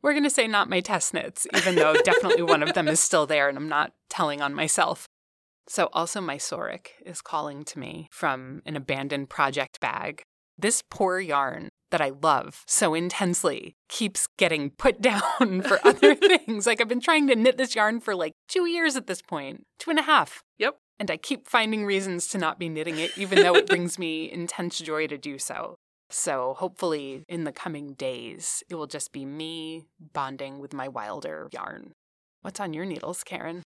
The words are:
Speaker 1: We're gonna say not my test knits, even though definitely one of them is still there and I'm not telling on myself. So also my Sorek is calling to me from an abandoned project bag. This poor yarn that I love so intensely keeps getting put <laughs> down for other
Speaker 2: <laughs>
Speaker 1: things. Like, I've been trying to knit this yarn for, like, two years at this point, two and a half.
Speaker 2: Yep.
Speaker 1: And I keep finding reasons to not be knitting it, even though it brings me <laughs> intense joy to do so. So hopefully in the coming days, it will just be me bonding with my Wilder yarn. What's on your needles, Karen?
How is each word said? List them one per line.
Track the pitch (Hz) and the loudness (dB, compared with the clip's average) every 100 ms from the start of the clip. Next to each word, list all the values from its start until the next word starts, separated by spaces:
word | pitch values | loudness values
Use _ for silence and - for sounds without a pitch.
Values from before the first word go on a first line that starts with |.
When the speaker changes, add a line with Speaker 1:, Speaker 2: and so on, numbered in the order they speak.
Speaker 1:
We're | 285 | 2
gonna | 294 285 | 4 4
say | 277 233 | 4 4
not | 208 - | 2 2
my | 185 | 0
test | 180 190 - | 0 -2 0
knits, | 165 - - - - | -4 -6 -6 -2 2
even | 190 175 | 4 4
though | 220 | 6
definitely | 480 494 - 370 480 | 6 6 4 4 2
one | - - | 4 4
of | - | 4
them | 339 175 | 2 2
is | 302 | 2
still | - 170 147 | 4 2 4
there | 156 143 | 4 2
and | 139 | 0
I'm | 156 | -2
not | 147 151 _ _ | 0 -2 _ _
telling | - 160 143 | -2 -2 0
on | 143 | -2
myself. | 143 156 - 160 - - _ _ _ _ _ _ | -2 0 2 2 0 -10 _ _ _ _ _ _
So | - 175 | -2 0
also | - 170 208 | 0 -4 -4
my | 175 143 | -6 -6
Sorek | - - - - - - - | -8 -6 -8 -10 -16 -20 -16
is | 170 | -16
calling | - 156 151 139 151 | -6 -6 -6 -10 -12
to | 147 | -12
me | 127 165 156 | -12 -12 -16
from | - 160 131 131 143 - | -6 -4 -4 -8 -14 -10
an | 151 | -10
abandoned | 131 135 139 143 139 | -6 -6 -4 -6 -6
project | - 139 139 131 - | -2 0 0 -6 -4
bag. | 120 - - - _ _ _ - | -6 -4 -8 -10 _ _ _ -4
This | 202 226 - | -2 -2 -4
poor | - 190 185 | -2 0 0
yarn | 185 143 135 160 - _ _ | 0 0 0 -4 -12 _ _
that | 170 | -2
I | 143 139 | 0 2
love | 160 139 - - - | 2 4 0 -14 -2
so | - 190 | 2 2
intensely | 160 175 - 185 175 175 139 - _ _ | 2 -2 0 2 2 0 -2 -10 _ _
keeps | - 214 - - - | -4 -2 -2 -4 2
getting | 180 156 143 | 2 2 -4
put | - 269 262 | 2 2 4
<laughs> | |
down | 233 208 - - 233 185 | 2 2 0 2 2 2
for | - - - | 2 6 6
other | - 403 | 8 8
Speaker 2:
<laughs> | - | 8
Speaker 1:
things. | 392 359 - 214 220 | 6 6 2 -2 0
Like, | 220 | 2
I've | 226 | 2
been | 247 | 0
trying | 285 311 285 | 4 4 6
to | 233 | 6
knit | 240 254 | 6 4
this | 254 | 0
yarn | 226 214 233 | 2 2 2
for, | 226 | -2
like, | 190 156 - _ | -2 -2 -6 _
two | 370 339 | 0 0
years | 339 330 254 | 2 2 0
at | - | -6
this | 180 | -10
point, | - 160 139 - _ _ | -6 -8 -8 -12 _ _
two | - | 0
and | 311 | 0
a | |
half. | 285 302 151 - _ _ | 4 4 2 -6 _ _
Speaker 2:
Yep. | 220 - _ _ | -2 -2 _ _
Speaker 1:
And | 202 | -4
I | 160 | -4
keep | - 277 - | -4 -6 0
finding | 247 220 220 202 | 0 2 0 0
reasons | 196 190 175 - | 0 0 -4 -4
to | 202 | -2
not | 160 - | -2 -2
be | 170 | -6
knitting | 156 160 160 | -6 -4 -4
it, | 165 - | -4 -4
even | 196 190 | 0 4
though | 180 | 6
it | 180 - | 6 4
brings | 190 175 - | -2 -2 -6
me | 165 160 160 | -6 -6 -8
<laughs> | |
intense | - 170 - 175 - | -8 -10 -6 -6 -6
joy | 160 156 156 | -6 -4 -4
to | 143 | -6
do | 147 139 | -10 -10
so. | - - - - _ _ _ | -8 -8 -8 -12 _ _ _
So | - - 139 127 135 | -6 -4 -2 -4 -4
hopefully | 185 185 175 151 139 135 156 | -8 -4 -4 -4 -6 -12 -10
in | 175 | -6
the | 151 | -6
coming | 147 180 151 143 | -8 -10 -10 -12
days, | 135 131 123 117 - 170 - - | -8 -8 -6 -12 -10 -6 -6 -8
it | |
will | 170 147 | -10 -8
just | 151 - | -8 -10
be | 143 | -10
me | 135 147 160 165 160 160 156 _ 156 | -10 -10 -10 -8 -10 -12 -16 _ -10
bonding | - 135 135 139 139 | -6 -6 -8 -12 -12
with | 139 | -12
my | 139 131 | -10 -8
Wilder | 123 104 104 - 78 - | -8 -8 -8 -10 -10 -12
yarn. | - - - - _ _ _ _ _ | -10 -12 -12 -18 _ _ _ _ _
What's | 185 196 | -14 -10
on | 196 | -8
your | 156 | -8
needles, | 190 165 - 180 | -8 -8 -8 -10
Karen? | - 185 160 170 - | -10 -12 -10 -12 -16